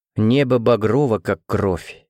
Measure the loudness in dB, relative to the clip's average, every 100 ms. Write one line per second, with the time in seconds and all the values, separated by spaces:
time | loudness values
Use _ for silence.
0 | _ -2 0 2 2 0 2 0 0 0
1 | 0 -2 -2 -6 -4 -2 -2 -4 -8 -20
2 | _